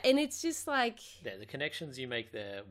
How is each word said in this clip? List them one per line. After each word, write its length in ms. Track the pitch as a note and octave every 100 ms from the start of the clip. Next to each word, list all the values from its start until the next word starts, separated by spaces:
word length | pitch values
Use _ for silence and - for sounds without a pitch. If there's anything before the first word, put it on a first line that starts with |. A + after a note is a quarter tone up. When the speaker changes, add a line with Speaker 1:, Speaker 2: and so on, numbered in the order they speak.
Speaker 1:
and 140 | C4 C4+
it's 220 | D4 -
just, 240 | E4 D#4 -
like 340 | C#4 A#3+ A3+ - -
Speaker 2:
Yeah, 120 | - F#2+
the 80 | G#2
connections 520 | C#3 D3 - D#3+ C3
you 80 | B2+
make 260 | A#2 A2+
there 300 | A2 G2+ G2 G2